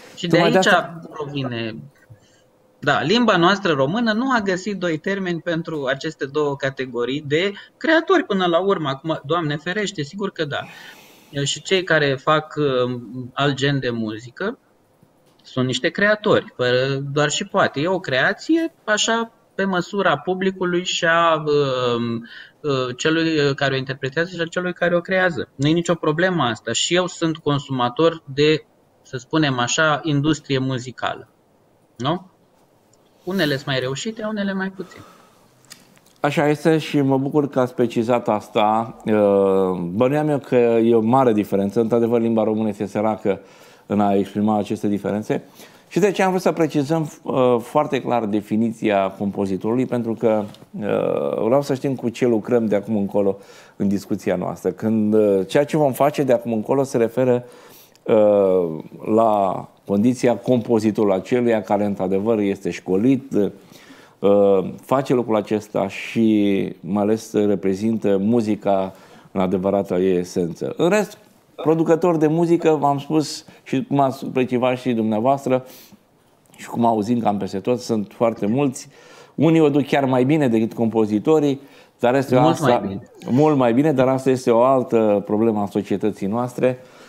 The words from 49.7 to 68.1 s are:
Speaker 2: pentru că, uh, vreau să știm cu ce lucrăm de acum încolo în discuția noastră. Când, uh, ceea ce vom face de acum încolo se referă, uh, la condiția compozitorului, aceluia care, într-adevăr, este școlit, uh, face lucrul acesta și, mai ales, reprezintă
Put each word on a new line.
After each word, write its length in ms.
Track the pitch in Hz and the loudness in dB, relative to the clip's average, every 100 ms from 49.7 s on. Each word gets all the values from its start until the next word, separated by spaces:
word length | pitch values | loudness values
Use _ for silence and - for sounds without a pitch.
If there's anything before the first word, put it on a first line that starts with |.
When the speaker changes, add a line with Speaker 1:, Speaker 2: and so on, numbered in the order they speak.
| 120 127 | -2 -2
Speaker 2:
pentru 280 | 123 113 | -4 -4
că, 300 | 107 117 107 101 - - 196 | -2 0 0 -2 -12 -18 -10
uh, 640 | 104 107 85 85 71 - | -2 0 0 -2 -2 -2
vreau 180 | 107 135 | 0 0
să 120 | 143 | 0
știm 200 | 127 143 | -4 -4
cu 140 | 123 120 | -4 -4
ce 180 | 113 123 | -2 0
lucrăm 400 | 113 98 120 110 | 0 0 0 2
de 100 | 101 | -2
acum 200 | 101 110 | -2 -2
încolo 400 | 98 101 98 98 - - - - | -2 0 0 -2 -10 -20 -20 -4
în 120 | 98 | -2
discuția 480 | 98 - 104 - 90 | -2 -4 -6 -2 -2
noastră. 340 | 90 87 92 | -4 -4 -4
Când, 440 | 87 110 110 107 | -2 -2 0 2
uh, 320 | 107 107 98 92 | 4 4 2 2
ceea 180 | 147 | 0
ce 120 | 143 156 | 2 2
vom 160 | 143 | 0
face 300 | 120 139 147 | 2 0 2
de 100 | 135 | 0
acum 200 | 117 120 | 0 0
încolo 300 | 110 104 135 | -4 0 0
se 140 | 131 123 | 0 0
referă, 480 | 113 127 127 123 123 - - - - _ | 0 0 2 2 -2 -20 -20 -20 -20 _
uh, 800 | - 110 107 104 98 92 85 80 - 82 - | 0 4 6 6 4 4 0 -4 -12 -12 0
la 540 | 110 113 104 95 92 - _ - | 2 4 2 0 -2 -8 _ -2
condiția 500 | 101 120 123 - - | 2 2 2 0 0
compozitorului, 800 | - 127 107 113 110 101 104 95 | 0 0 2 2 2 2 2 0
aceluia 460 | 90 123 120 110 | 0 0 2 0
care, 220 | - 101 | 0 0
într-adevăr, 540 | 104 98 95 95 107 113 | 0 -2 -2 0 0 0
este 320 | 101 95 90 | 0 -2 -4
școlit, 640 | 85 - 95 123 131 - 104 95 - - - - - - - | -8 -2 0 2 0 -2 -2 -2 -4 -20 -20 -20 -20 -20 -2
uh, 520 | 101 101 101 98 92 - | 2 4 4 4 0 -8
face 320 | - 131 131 | -2 -2 2
lucrul 220 | 127 117 107 | 0 2 -2
acesta 520 | 101 107 - 104 98 | 0 -4 -4 -4 -4
și, 800 | - - 117 110 107 101 98 95 - | -6 -8 0 2 4 2 0 -2 -8
mai 220 | 80 104 | -6 -2
ales, 300 | 104 110 - | 0 0 -2
reprezintă 840 | 110 104 98 98 95 110 113 104 | 0 0 0 -2 -2 -2 -2 0